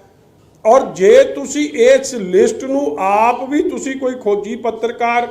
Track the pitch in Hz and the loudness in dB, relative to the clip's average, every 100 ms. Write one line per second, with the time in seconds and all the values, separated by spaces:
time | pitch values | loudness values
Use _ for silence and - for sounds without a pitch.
0 | _ _ _ _ _ _ 220 262 233 160 | _ _ _ _ _ _ 4 4 2 2
1 | 190 247 269 285 269 294 294 240 240 269 | 6 6 4 -2 -6 -4 -2 2 4 4
2 | 269 240 185 185 - 226 262 277 285 - | 0 -8 0 2 2 0 -4 -4 -2 -2
3 | 190 208 233 247 262 294 - 254 269 269 | 0 2 2 0 -2 -2 -2 -4 -8 -6
4 | 262 254 208 202 202 233 233 - 233 233 | -6 -4 -2 -4 -4 -6 -6 -6 -6 -4
5 | 240 240 240 | -2 -2 -4